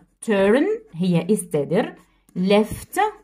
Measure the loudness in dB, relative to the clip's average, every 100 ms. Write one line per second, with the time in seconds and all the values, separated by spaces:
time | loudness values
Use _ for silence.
0 | _ _ -2 2 4 4 2 -4 -8 -6
1 | 0 0 2 -2 0 -4 -2 -2 -2 -8
2 | _ _ _ -4 2 2 2 -6 -10 -2
3 | -2 -4